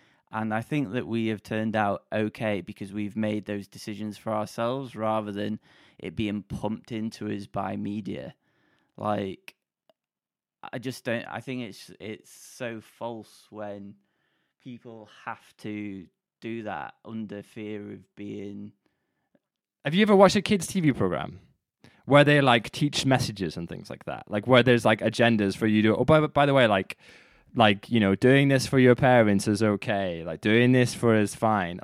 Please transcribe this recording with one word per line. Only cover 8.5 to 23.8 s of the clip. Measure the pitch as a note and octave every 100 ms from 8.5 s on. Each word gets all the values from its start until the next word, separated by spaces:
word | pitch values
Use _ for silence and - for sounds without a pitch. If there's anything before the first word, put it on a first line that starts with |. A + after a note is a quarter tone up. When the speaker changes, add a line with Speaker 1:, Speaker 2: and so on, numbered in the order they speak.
| _ _ _ _ -
Speaker 1:
Like, | G#2+ G#2 G2 - - _ _ _ _ _ _ _ _ _ _ _ -
I | B2+
just | A#2+ B2
don't, | - A#2 -
I | G#2+
think | C3+ B2+
it's, | A2+ G2 - F2+
it's | G2+ G2 _
so | - - - A#2+ A2+
false | - _ A#2 A2+ G2+ _ _
when | G#2+ G#2 G2+ G2+ G2+ _ _ _ _ _ _
people | C3+ A#2+ A#2+ A2+ G#2 -
have | - A2 _ _
to | G#2+ G#2 G#2 F#2+ D#2 _ _ _
do | A#2 A2+
that | G#2+ E2 B1 -
under | - A2 G#2+ G2+
fear | G2+ A#2 G#2+ G#2+ G#2
of | G#2 F#2 -
being | G#2 G#2 G2+ G2+ G#2 _ _ _ _ _ _ _ _ _ _ _
Speaker 2:
Have | C#3+
you | F3
ever | G#3+ G3
watched | G3+ G#3
a |
kids' | - G3+ -
T | F#3+
V | D#3
program | A#2 F#2+ D2 - F#2+ _ _ _ _ - _ -
where | C#3+
they, | D3 D3
like, | C#3 A#2+ -
teach | - D3 - C3+
messages | B2+ - G2+ E2+ -
and | E2+
things | F2+